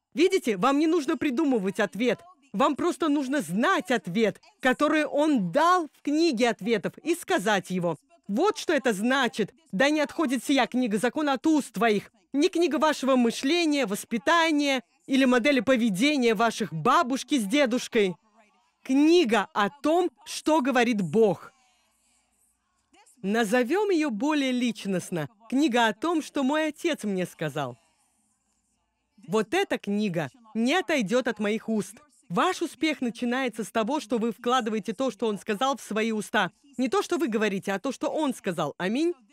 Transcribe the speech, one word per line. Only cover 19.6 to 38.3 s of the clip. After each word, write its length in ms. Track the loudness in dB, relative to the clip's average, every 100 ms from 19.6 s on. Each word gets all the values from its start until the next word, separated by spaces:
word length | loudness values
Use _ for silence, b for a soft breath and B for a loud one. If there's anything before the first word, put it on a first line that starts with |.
| -2
том, 440 | 0 0 2 0 -6
что 360 | -14 -6 0 2
говорит 420 | 2 2 2 0
Бог. 500 | 0 2 2 0 -8 _ _ _ _ _ _ _ _ _ _ _ _ _ _ _ _ _
Назовем 680 | -4 -2 0 0 0 0 2
ее 200 | 0 0
более 420 | -2 -2 0 0
личностно. 760 | -2 -2 -4 -4 -6 -4 -6 -6 _ -4
Книга 400 | 0 2 2 0
о 40 |
том, 300 | 0 -2 -2
что 220 | -2 -2
мой 240 | 0 0 -2
отец 340 | -4 -4 -4
мне 240 | -4 -4 -6
сказал. 500 | -6 -6 -6 -8 -10 _ _ _ _ _ _ _ _ _ _ _ _ _ _ -2
Вот 280 | -2 0
эта 220 | -2 -2 -4
книга 540 | -4 -2 -2 -4 -6 -10 -10
не 200 | -2 0
отойдет 520 | 0 0 -2 0 0 -2
от 140 | -2
моих 280 | -4 -4 -2
уст. 280 | -4 -4 -12 _ _ -4
Ваш 320 | 0 0 0
успех 400 | -6 -2 -4 -2
начинается 600 | -6 -4 -4 -2 -4 -6
с 60 | -6
того, 300 | -4 -2 -4
что 160 | -4 -2
вы 160 | -2
вкладываете 640 | -4 -2 0 0 -4 -6
то, 160 | -4 -4
что 180 | -2 -4
он 100 | -4
сказал, 380 | -6 -2 -2 -2
в 60 |
свои 280 | -4 -4 -2
уста. 420 | -4 -2 0 -2 -4 _ -4
Не 100 | 0
то, 140 | 0
что 160 | 0 -2
вы 100 | -2
говорите, 420 | 0 -2 -2 -4
а 80 | -4
то, 140 | -4
что 160 | -4 -4
он 260 | -2 -2